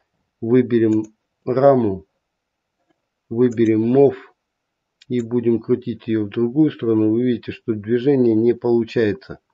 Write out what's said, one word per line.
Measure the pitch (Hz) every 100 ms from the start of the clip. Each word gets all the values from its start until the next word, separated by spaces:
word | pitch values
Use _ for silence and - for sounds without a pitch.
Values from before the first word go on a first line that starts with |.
| _ _ _ _
выберем | 113 127 123 117 110 110 110 _ _ _ -
раму, | 127 139 131 110 92 - _ _ _ _ _ _ _ _ _ _ _ _
выберем | 117 123 113 110 110
мов | 113 131 139 - - _ _ _ _ _ _ _ _
и | 123
будем | 113 120 113 113
крутить | 113 123 123 110 -
ее | 110 104
в |
другую | 107 117 135 151
сторону, | - 117 110 107
вы | 110
видите, | 127 117 -
что | - -
движение | 107 104 120 127 139 120 110
не | 117 117
получается | 123 117 113 - 107 98 - 113 _